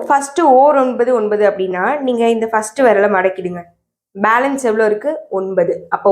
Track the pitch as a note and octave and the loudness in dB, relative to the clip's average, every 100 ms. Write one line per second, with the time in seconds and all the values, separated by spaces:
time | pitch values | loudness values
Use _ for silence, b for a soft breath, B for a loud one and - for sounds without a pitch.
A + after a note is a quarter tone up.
0 | - C#4 C#4 - E4 B3+ C#4+ C#4 B3+ A#3 | 2 -2 0 0 4 6 6 4 0 0
1 | A#3+ B3 G#3+ G#3 G#3 G3 F#3 F3+ G3 D4 | 0 0 0 0 0 0 -4 -2 -2 -2
2 | C4 A#3+ A#3 A3+ A3 A3 G#3+ - B3+ G3+ | -2 0 0 0 -2 -2 -4 0 2 4
3 | G3+ G3 F#3 F#3 F3+ F3 E3+ _ _ _ | 2 2 0 -2 -8 -10 -14 _ _ _
4 | _ G3 G3+ A#3 C#4 C4+ B3 A3 A3 G#3+ | _ -4 0 0 0 -2 -2 0 0 0
5 | C#4 D#4 - F#3+ F#3+ F#3 E3+ - - - | -4 -6 -6 -6 -2 -2 -2 -2 -6 -2
6 | G3+ | 2